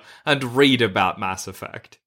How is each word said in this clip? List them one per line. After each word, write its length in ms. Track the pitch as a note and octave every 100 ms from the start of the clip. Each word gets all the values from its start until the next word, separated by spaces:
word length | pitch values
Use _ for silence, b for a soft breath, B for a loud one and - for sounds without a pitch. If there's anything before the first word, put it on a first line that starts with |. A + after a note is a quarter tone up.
| B B D#3
and 300 | C#3 B2+ B2
read 260 | C#3+ B2
about 380 | A2 G2+ F#2 F2+
Mass 260 | F#2+ F#2 -
Effect." 540 | - - - - _